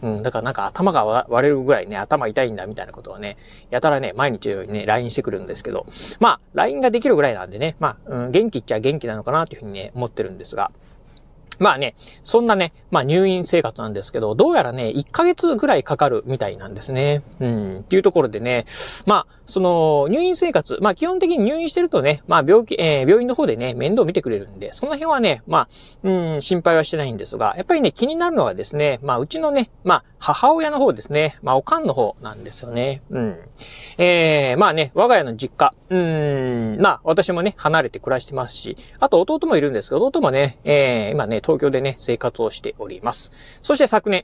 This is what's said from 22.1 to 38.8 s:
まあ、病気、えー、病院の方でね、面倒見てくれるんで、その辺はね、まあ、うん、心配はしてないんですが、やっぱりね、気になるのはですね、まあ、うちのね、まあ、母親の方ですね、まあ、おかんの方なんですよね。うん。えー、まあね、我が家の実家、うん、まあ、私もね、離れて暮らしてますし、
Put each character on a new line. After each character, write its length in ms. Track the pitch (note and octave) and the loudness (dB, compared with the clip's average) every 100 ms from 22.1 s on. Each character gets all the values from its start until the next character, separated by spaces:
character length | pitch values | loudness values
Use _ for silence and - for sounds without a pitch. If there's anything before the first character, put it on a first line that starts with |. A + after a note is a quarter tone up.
| D3+ - | 0 2
ま 120 | E3 | 2
あ、 60 | C#3+ | 6
病 180 | G#3+ A3 | 4 4
気、 100 | - | 0
え 240 | E3 C#3+ | 2 2
ー、 40 | C3 | 4
病 140 | G#3+ | 4
院 60 | B3 | 4
の 80 | B3+ | 0
方 100 | C4 | 0
で 120 | A2+ | 0
ね、 180 | B2+ A#2+ | -4 -2
面 160 | C#3 | 0
倒 140 | A3+ E3 | 2 2
見 80 | |
て 100 | F3 | 0
く 80 | C3 | -2
れ 80 | G#2+ | -4
る 100 | G2 | -6
ん 100 | G2 | -12
で、 140 | G2+ | -14
そ 140 | - C#4 | -8 -6
の 60 | |
辺 180 | C#4+ D#4+ | -4 0
は 80 | C#4+ | 2
ね、 240 | G#3+ C3 - | 2 0 0
ま 140 | D#3+ | 0
あ、 100 | B2 - - - | 0 -8 -20 -8
う 340 | F#3+ F#3 E3 D3+ | -2 -2 -2 -4
ん、 40 | |
心 200 | D3 F3+ | -2 0
配 160 | E3+ E3 | 4 4
は 60 | |
し 60 | D3+ | 2
て 80 | D#3 | -4
な 60 | |
い 80 | C#3 | -6
ん 60 | A2 | -8
で 100 | G2 | -10
す 100 | A2+ | -4
が、 160 | G#2+ - | -2 -2
や 60 | |
っ 40 | - | -2
ぱ 80 | E4+ | 2
り 60 | |
ね、 100 | A#3 | 2
気 160 | - B3 | 0 -4
に 80 | E4 | -2
な 160 | F4 | -2
る 40 | D4+ | 0
の 80 | |
は 120 | B2 F#2 | 0 -2
で 80 | |
す 120 | G2+ D3 | -8 -2
ね、 240 | D3 B2 | -2 -2
ま 120 | C#3 A#2+ | -2 -2
あ、 40 | |
う 80 | D3 | -2
ち 120 | D#4+ | -4
の 120 | D#4 | 0
ね、 180 | C#4 A#3 - | 0 -2 -4
ま 120 | F3+ E3 | 0 0
あ、 80 | - _ | 0 _
母 360 | - D3 C4 | -2 2 4
親 180 | D#4+ D#4 | 4 0
の 80 | D4 | 2
方 140 | C4 | 0
で 80 | A#2 | 0
す 80 | - | -2
ね、 260 | D3 D#3 - | 0 0 -2
ま 80 | - | 0
あ、 60 | C3 | 0
お 40 | |
か 160 | - E4 | 2 -2
ん 80 | C4+ | 0
の 80 | |
方 220 | B2+ G#2+ - | 0 -2 -2
な 100 | A2 | -14
ん 100 | G#2 | -14
で 80 | G#2 | -16
す 100 | - | -14
よ 100 | A#2+ | -8
ね。 320 | A#2 C3 C#3 - | -4 -4 -4 -8
う 80 | B2+ | -6
ん。 180 | A2+ E2+ - - - - - - | -6 -6 -16 -20 -20 -20 -16 0
え 540 | F3+ F3 D#3+ D3+ C3+ B2+ | 4 4 4 4 2 2
ー、 20 | |
ま 100 | G3+ | 2
あ 60 | |
ね、 180 | D#3+ C#3+ - | 2 -2 2
我 120 | A#3+ | 4
が 100 | A3+ | 4
家 60 | |
の 120 | C3+ A2+ | 2 -6
実 200 | C3 - | -10 0
家、 180 | D3 - _ | 0 0 _
う 80 | F#3 | -2
ん、 800 | E3+ D#3+ D3 C#3 B2+ A#2+ A2+ G#2+ | 0 0 -2 -2 -2 -2 -4 2
ま 100 | G3 | 2
あ、 120 | C#3+ | 2
私 280 | D#3+ D#3+ F#3 | 0 0 0
も 120 | F3 | 0
ね、 100 | F#3+ - | -2 -2
離 260 | D3+ D#3+ | 0 2
れ 60 | B2+ | 0
て 100 | B2 | -6
暮 160 | - C3 | -4 -4
ら 40 | |
し 60 | - | -4
て 80 | |
ま 140 | C3 B2 | -8 -8
す 80 | - | -8
し、 220 | - - | -12 -12